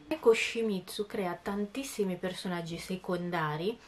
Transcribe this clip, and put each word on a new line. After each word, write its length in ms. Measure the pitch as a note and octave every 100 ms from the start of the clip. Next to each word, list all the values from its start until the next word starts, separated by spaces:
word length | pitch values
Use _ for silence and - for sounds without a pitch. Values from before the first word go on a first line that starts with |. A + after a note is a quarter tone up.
| -
Ecco, 260 | D#4 A#3
Shimizu 720 | A3+ - A#3 A3+ F#3+ - - G#3
crea 320 | A3 F3 F3
tantissimi 760 | - G3+ G3+ C4+ C4+ - F#3+ F3
personaggi 640 | F#3 F#3 F#3+ E3+ E3 E3
secondari, 1000 | - F#3 - F3 F3 E3+ D3+ D3+ F#3+ A#3+